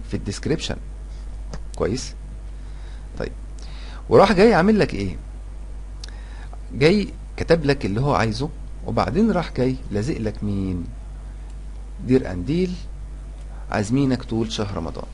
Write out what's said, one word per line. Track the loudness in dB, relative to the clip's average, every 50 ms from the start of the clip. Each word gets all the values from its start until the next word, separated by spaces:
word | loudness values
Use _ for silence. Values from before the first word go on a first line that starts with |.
| -2 -4
في | -4
الديسكريبشن. | -4 -4 -4 -4 -2 -2 0 0 0 -2 -4 -6 -6 -8 -10 -10 -10 -10 -10 -10 -10 -10 -8 -8 -8 -8 -8 -8 -8 -8 -6 -4
كويس؟ | 0 0 0 0 -2 -4 -6 -8 -10 -10 -10 -12 -10 -10 -10 -10 -10 -10 -10 -10 -10 -10 -10 -10 -10 -10 -10 -8 -6
طيب، | -6 -6 -6 -8 -10 -10 -10 -10 -10 -10 -10 -10 -10 -10 -12 -8 2 6
وراح | 8 10 10 10 8
جاي | 8 8 8 8
عامل | 8 8 6 6 6
لك | 4 2 0
ايه؟ | -2 -2 -2 -4 -6 -8 -10 -10 -12 -10 -10 -10 -10 -10 -10 -10 -10 -10 -10 -12 -10 -10 -10 -10 -10 -12 -12 -12 -12 -12 -12 -12 -12 -10 -6 0
جاي | 6 6 8 8 6 4 0 -4 -10 -12 -8 -6
كتب | -2 2 4 4 4 6
لك | 4 2 2 2
اللي | 0 2 2
هو | 2 4 4
عايزه، | 4 4 2 2 0 -2 -4 -4 -8 -10 -10 -10 -8 -4
وبعدين | -2 2 2 2 2 4 4 4 4
راح | 4 2 0 0 0
جاي | 2 2 2 2 0 -4 -2
لازق | -2 0 0 0 -2
لك | -2 -2 -2 -2 -2 -2
مين؟ | 0 0 0 0 0 -2 -2 -4 -6 -8 -10 -10 -10 -10 -10 -10 -10 -10 -10 -12 -12 -12 -10 -10 -10 -10 -10 -12 -10 -10 -4 2
دير | 4 4 4 4 2
انديل | -4 -4 -2 0 0 2 0 0 -2 -6 -8 -10 -10 -10 -10 -10 -10 -10 -12 -12 -12 -12 -12 -12 -12 -12 -8 -4
عازمينك | -2 -2 0 2 2 2 4 4 2 0 -2
طول | -2 -2 0 0 0
شهر | -2 -2 -2 -2 -2
رمضان. | -4 -4 -4 -6 -6 -8 -10